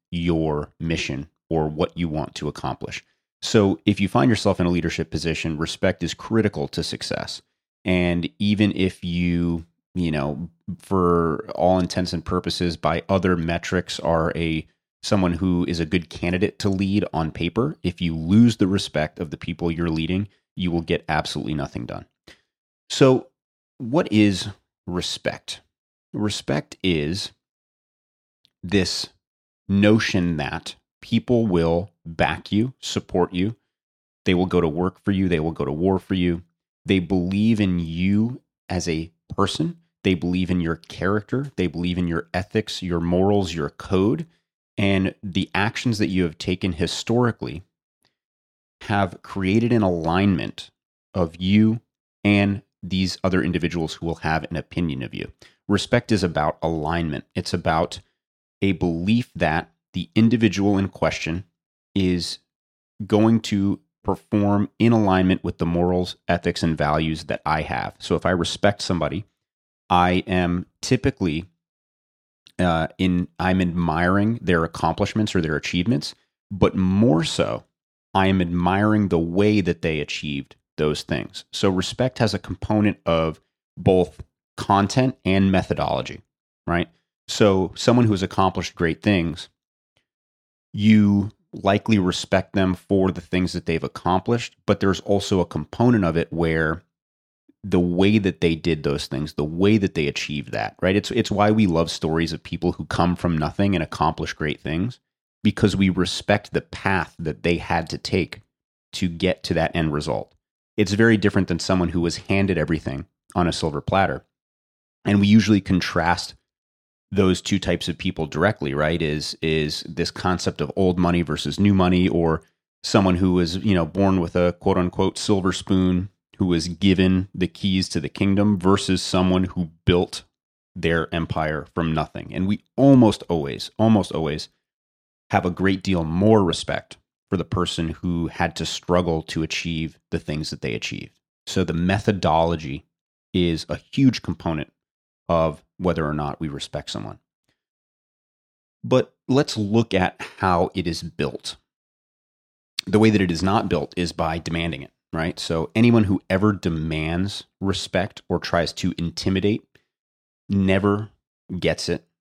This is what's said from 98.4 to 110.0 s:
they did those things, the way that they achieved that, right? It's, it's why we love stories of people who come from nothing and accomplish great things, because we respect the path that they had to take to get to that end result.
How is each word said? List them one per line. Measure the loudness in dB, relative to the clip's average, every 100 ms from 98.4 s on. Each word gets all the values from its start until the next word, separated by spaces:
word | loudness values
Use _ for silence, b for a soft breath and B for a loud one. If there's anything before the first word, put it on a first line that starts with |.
they | 0 0
did | 0 -2
those | -2 -4 -6
things, | -8 -6 -6
the |
way | -6 0 4 4
that | 2
they | -2 -4
achieved | -4 -8 -8 -8
that, | -8 -8 -2
right? | 0 0
It's, | 0
it's | -2 0
why | 2 4
we | 4 2
love | 2 0
stories | -2 -2 0 -2
of | -6
people | -10 -4 -2
who | -2 -4
come | 0 0 0
from | -2 -2
nothing | -2 -2 0 0
and |
accomplish | -2 -2 -2 -2 -8
great | -6 -6 -6
things, | -6 -4 -4 -8 _ _ _ _
because | -2 2 2 4
we | 2
respect | 2 -2 -2 0 0 0
the | -6
path | -6 -6 -2 -2 -4 -6
that | -8 -2
they | 0 0
had | 0 -4 -2
to | -10
take | -4 -2 -2 -8 _ _ _ _ _
to | -6 -6
get | -2 -2 -2
to | -2
that | -2 0 0
end | -2
result. | -2